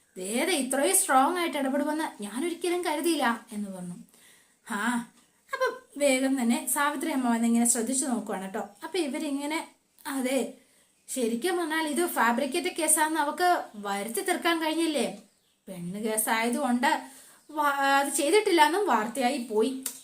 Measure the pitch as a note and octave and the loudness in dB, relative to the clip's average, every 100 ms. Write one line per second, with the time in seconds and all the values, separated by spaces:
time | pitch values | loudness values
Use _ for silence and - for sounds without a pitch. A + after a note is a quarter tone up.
0 | _ F#3+ F#3 A#3 F4 D#4+ B3 C4+ D#4 F#4 | _ -12 -6 -2 0 0 0 0 2 2
1 | - C4+ C#4+ F4+ E4+ D4 C4 C#4+ D4+ D#4 | 4 4 4 2 -2 -2 -2 0 -2 -2
2 | D#4 - G3+ A3+ E4+ E4 F4+ F4 F4 D4+ | -4 -8 -10 -4 -4 -2 -2 -2 -2 -2
3 | E4+ D4+ A#3+ A#3 - G#3 G3+ F#3 F3+ F3 | 0 0 0 -2 -6 -10 -8 -8 -10 -12
4 | - _ - _ _ _ - G3+ A3+ A#3+ | -16 _ -20 _ _ _ -8 -4 -2 -2
5 | - _ _ _ _ C5+ C5 - - C#4 | -4 _ _ _ _ -2 -2 -2 -10 0
6 | C#4+ C4 C4+ C4+ A#3 D4 - D4+ C#4+ D4 | 2 4 2 2 2 0 0 0 0 0
7 | - C4+ B3 A3+ A#3 A#3 A#3 B3 A3 C4 | -2 0 0 2 2 4 4 2 0 -2
8 | D4+ A3 G#3+ F#3+ F#3+ G#3+ - - E4 F#4 | -2 -2 -4 -6 -6 -8 -10 -12 -6 -2
9 | D4 D4 D4+ C#4 D4 D#4 - _ _ _ | -2 -2 -4 -4 -4 -6 -8 _ _ _
10 | D4+ C4+ B3+ C4+ - - _ _ _ _ | -8 -4 0 0 -2 -8 _ _ _ _
11 | - C4 A3+ A#3 F4+ F4+ D#4+ D#4+ F4+ D4 | -10 -2 -2 0 -2 -2 -2 -2 -2 0
12 | F4 C#4+ A#3 A#3+ C#4+ F4 F4+ F4 D#4 D#4+ | 0 2 2 2 0 -2 -2 -2 2 4
13 | D#4 D#4 D4 D4 F4+ E4+ - G#3 G3+ G3+ | 2 0 -2 2 4 4 0 -10 -6 -6
14 | G#3 A#3 F4+ E4+ E4+ E4 D#4 D#4 E4 C#4+ | -6 -4 -2 0 0 0 0 0 0 0
15 | G3 - - _ _ _ - F3+ F3 G3+ | -2 -6 -16 _ _ _ -16 -12 -8 -6
16 | A3 A3 B3+ A3+ A#3 A#3+ C4 A#3+ C#4+ C#4 | -4 -2 0 0 0 0 0 2 2 0
17 | - - - - - D4+ D4 C#4 C#4 C#4 | -2 -20 -20 -20 -10 0 0 2 4 4
18 | C#4 - D4 G#4 G#4 F4 D4+ F#4 F#4+ A3 | 2 0 4 4 6 6 6 4 2 2
19 | A3 C#4 B3 C#4+ A#3 G#3+ C4+ C4+ - - | 0 0 0 -2 -2 0 0 -2 -8 -12